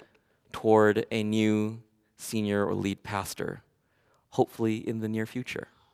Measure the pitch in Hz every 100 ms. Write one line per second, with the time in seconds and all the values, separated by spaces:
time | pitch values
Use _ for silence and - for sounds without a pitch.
0 | - _ _ _ _ - 113 110 104 104
1 | - 113 107 110 107 107 107 113 - _
2 | _ - - 110 104 101 101 98 98 95
3 | - 101 98 - - - - _ _ _
4 | _ _ _ - - - 113 110 - 113
5 | 110 110 110 123 123 - - _ _